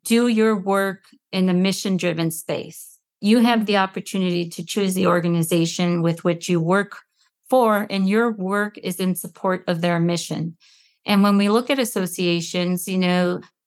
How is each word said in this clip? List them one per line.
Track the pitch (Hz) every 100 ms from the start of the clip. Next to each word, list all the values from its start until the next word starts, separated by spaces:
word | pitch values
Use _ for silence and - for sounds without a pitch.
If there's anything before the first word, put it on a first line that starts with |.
do | - 233 240
your | 220 220 214
work | 185 196 196 190 _ _ _
in | 190 185
a |
mission-driven | 180 190 190 202 185 180 165 165
space. | 160 - 151 - - - - _ _
You | 202 240
have | 233 226 214
the | 202
opportunity | 190 - 190 190 185 175 170
to | -
choose | 165 - 196
the | 185 175
organization | 175 170 170 165 170 165 - 175 170
with | 165 165
which | 180 170 -
you | 175
work | 165 190 202 - - _ _ _ -
for, | 262 226 208 208
and | 196 190
your | 214 240
work | 220 185 202 208 -
is | 185 180
in | 185 180
support | 175 - 190 185 -
of | 170
their | 175 170
mission. | 170 170 - 170 165 - _ _ _ _
And | - 202
when | 202 202
we | 202
look | 220 247
at | 277
associations, | 226 202 185 - 175 170 165 180 175 180 -
you | 185
know, | 180 180 180 180 - _